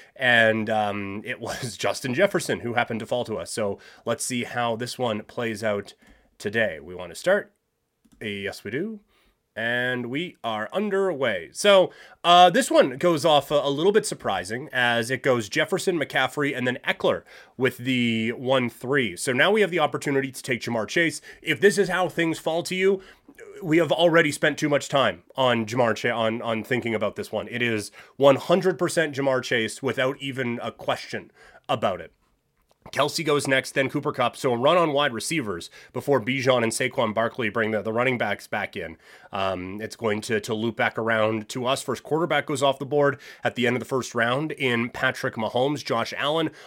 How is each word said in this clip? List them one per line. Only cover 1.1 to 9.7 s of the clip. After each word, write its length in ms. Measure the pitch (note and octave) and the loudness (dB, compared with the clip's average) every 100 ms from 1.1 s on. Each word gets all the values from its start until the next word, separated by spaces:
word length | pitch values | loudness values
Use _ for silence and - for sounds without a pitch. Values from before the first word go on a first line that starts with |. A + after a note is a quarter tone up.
| G2+ | -8
it 160 | G#2+ B2 | -10 -10
<laughs> 0 | |
was 380 | A2 - B2+ - | -10 -8 -10 -4
Justin 340 | G2+ G2+ C3 | -4 -2 -4
Jefferson 480 | B2 G3 - - A2 | 0 2 0 -2 -4
who 140 | A#2 | -2
happened 260 | A#2 A#2 A2 | -2 -2 -4
to 60 | A2 | -4
fall 180 | B2 | -4
to 140 | A#2 G2+ | -4 -8
us. 120 | E2+ | -6
So 280 | - G#2 G2 - - | -4 -4 -6 -12 -12
let's 180 | - A#2 | -6 -6
see 220 | - B2 | -4 -4
how 320 | A#2 B2 A#2+ A2+ | -4 -4 -2 -4
this 220 | A#2+ - | -6 -4
one 240 | B2 G#2+ | -2 -2
plays 420 | - - A2+ G#2+ | -6 -6 -6 -2
out 300 | A2 G2+ G2 - _ - _ _ | -2 -2 -6 -20 _ -20 _ _
today. 420 | G#2 A2+ G#2+ D#2+ | -4 0 0 -2
We 160 | D2+ | -12
want 160 | F2+ F2 | -12 -12
to 40 | |
start. 400 | - F3 G3+ - _ _ _ _ _ _ _ | -4 0 0 0 _ _ _ _ _ _ _
Yes, 440 | A2+ G2+ G2 - | -8 -6 -8 -8
we 60 | G2+ | -8
do. 300 | B2+ G#3+ G#3+ _ _ _ _ _ - | -6 -6 -10 _ _ _ _ _ -8
And 520 | A#2 | -4